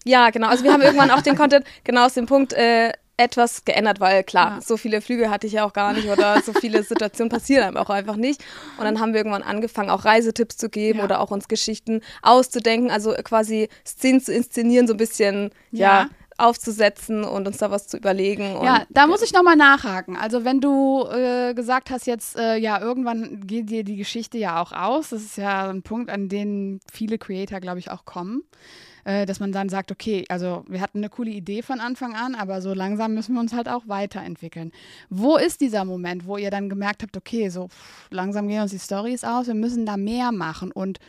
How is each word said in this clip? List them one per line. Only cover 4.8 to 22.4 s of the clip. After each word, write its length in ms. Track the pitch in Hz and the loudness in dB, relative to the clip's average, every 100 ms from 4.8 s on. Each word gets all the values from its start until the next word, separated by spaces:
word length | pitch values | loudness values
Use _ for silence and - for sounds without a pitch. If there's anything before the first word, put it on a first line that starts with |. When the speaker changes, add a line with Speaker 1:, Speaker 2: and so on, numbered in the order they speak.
| 220 214 | -2 -4
Speaker 1:
Flüge 300 | - 247 220 | -2 -2 0
hatte 180 | 208 220 | -2 -4
ich 60 | |
ja 100 | 214 214 | -2 -2
auch 60 | |
gar 220 | 202 202 | 0 0
nicht 160 | 208 214 | 0 0
oder 320 | 196 208 208 | 2 4 4
so 100 | - | 2
viele 320 | 214 233 214 | -2 -2 -4
Situationen 460 | 208 226 214 - 233 | -4 -2 -4 -2 -4
passieren 340 | 233 - 269 | -4 2 2
einem 140 | 202 - | 2 -2
auch 120 | - | -2
einfach 280 | 202 202 214 | -2 -4 -4
nicht. 260 | 247 294 - - - - | -2 -4 -8 -20 -18 -6
Und 60 | |
dann 160 | 214 220 | -2 0
haben 140 | 226 | 0
wir 60 | 220 | 0
irgendwann 200 | 214 202 | -2 -4
angefangen, 480 | - 208 226 - 196 | -4 -4 -4 -4 -2
auch 140 | 190 | 0
Reisetipps 540 | 220 220 226 220 226 - | 4 4 2 0 -4 -4
zu 100 | 226 | -8
geben 320 | 208 214 220 | -4 -2 0
Speaker 2:
Ja. 60 | 202 | 0
Speaker 1:
oder 160 | 202 | 0
auch 100 | 202 | -2
uns 160 | 202 - | -4 -4
Geschichten 540 | 220 - 214 - 220 - - | -4 -4 -6 -4 -6 -6 -2
auszudenken, 680 | - 247 254 240 226 226 247 | 6 6 6 0 0 0 0
also 220 | 214 214 - | 0 -2 -4
quasi 460 | - 220 220 220 214 - - | 0 0 2 0 -2 -6 -18
Szenen 320 | - 262 262 | -2 4 4
zu 140 | - | 2
inszenieren, 520 | 247 247 - 233 247 240 | -2 -2 0 4 4 4
so 100 | 214 | 2
ein 20 | |
bisschen, 540 | 220 - 202 196 202 - _ | -2 0 0 0 -4 -8 _
ja, 80 | 226 196 196 | 0 6 6
Speaker 2:
Ja. 80 | 285 - - _ | 4 -4 -20 _
Speaker 1:
aufzusetzen 840 | 233 240 - 214 208 208 - 220 | 2 2 -4 0 0 0 -6 -6
und 240 | 208 196 196 | -4 -4 -6
uns 100 | 202 | -4
da 140 | 208 | -4
was 160 | 202 - | -4 -6
zu 100 | - | -6
überlegen. 580 | 196 190 190 202 202 190 | -2 0 0 -2 -6 -2
Und 100 | - | 2
Speaker 2:
Ja, 180 | 233 - | 2 2
da 180 | - 294 | 4 6
muss 140 | 403 | 4
Speaker 1:
ja. 40 | 440 | 2
Speaker 2:
ich 60 | |
nochmal 220 | 381 359 320 | 4 6 8
nachhaken. 600 | 285 277 262 185 185 185 | 8 6 2 -6 -6 -6
Also 260 | 220 240 233 | -2 -2 0
wenn 140 | 262 | 2
du, 440 | 277 277 269 269 247 | 2 2 2 2 0
äh, 460 | 240 247 247 247 | -2 0 0 -2
gesagt 380 | 240 233 254 - | -4 -2 -2 -2
hast 160 | 262 - | -8 -4
jetzt, 300 | 233 - | -6 -6
äh, 200 | - | -4